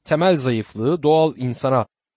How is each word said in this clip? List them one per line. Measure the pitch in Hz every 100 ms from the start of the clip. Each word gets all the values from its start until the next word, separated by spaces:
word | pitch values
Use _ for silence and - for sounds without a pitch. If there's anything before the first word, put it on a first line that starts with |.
temel | - 156 185 170
zayıflığı, | 127 117 104 104 120 170
doğal | 147 156 160 123
insana | 127 113 135 131 107 _ _